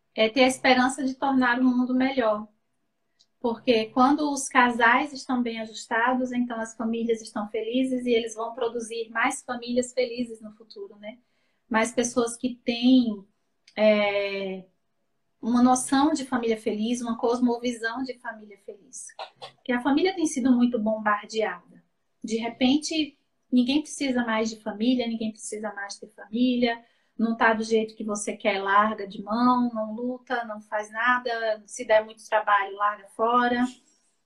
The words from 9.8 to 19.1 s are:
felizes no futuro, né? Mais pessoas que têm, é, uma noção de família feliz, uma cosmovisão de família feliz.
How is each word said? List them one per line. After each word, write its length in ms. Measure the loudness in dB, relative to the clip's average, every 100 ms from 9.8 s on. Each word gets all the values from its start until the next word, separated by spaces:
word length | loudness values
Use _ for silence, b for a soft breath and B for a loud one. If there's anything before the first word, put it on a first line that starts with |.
| -2
felizes 480 | -2 -4 -4 -8 -10
no 100 | -16
futuro, 420 | -20 -20 -16 -16 -16
né? 220 | -18 -18 _ _ _ _ -2
Mais 220 | 0 0
pessoas 440 | 0 0 0 -2 -2
que 200 | -6 -6
têm, 680 | -6 2 6 6 4 -2 -10 _ _ _ _ 2
é, 880 | 4 6 2 0 -2 -4 -6 -8 -14 _ _ _ _ _ _ _
uma 200 | 0 4
noção 500 | 6 4 2 2 2
de 120 | 2 -2
família 320 | -2 0 -2
feliz, 440 | -2 -2 -2 -2
uma 160 | -4 -2
cosmovisão 840 | 0 2 2 0 -4 -4 -6 -6
de 140 | -8 -10
família 380 | -14 -14 -18 -20 -20
feliz. 420 | -20 _ -20 -18